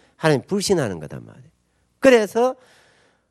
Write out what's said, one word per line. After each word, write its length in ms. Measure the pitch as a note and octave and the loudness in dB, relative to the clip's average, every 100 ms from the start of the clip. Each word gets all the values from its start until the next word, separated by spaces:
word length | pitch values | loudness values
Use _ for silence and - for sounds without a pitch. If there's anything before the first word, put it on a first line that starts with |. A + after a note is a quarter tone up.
| _ _ | _ _
하나님 260 | D#3+ C#3 - | 0 0 -2
불신하는 540 | G3+ F#3 F3+ A#2+ E2+ | -6 -2 -2 -2 -8
거단 240 | D2 C2+ A1 | -12 -16 -18
말이에요. 220 | - - _ _ _ _ _ | -20 -20 _ _ _ _ _
그래서 560 | C4+ A#3+ G3+ A3+ B3 - _ _ _ _ _ _ _ | 4 4 2 -2 -2 -4 _ _ _ _ _ _ _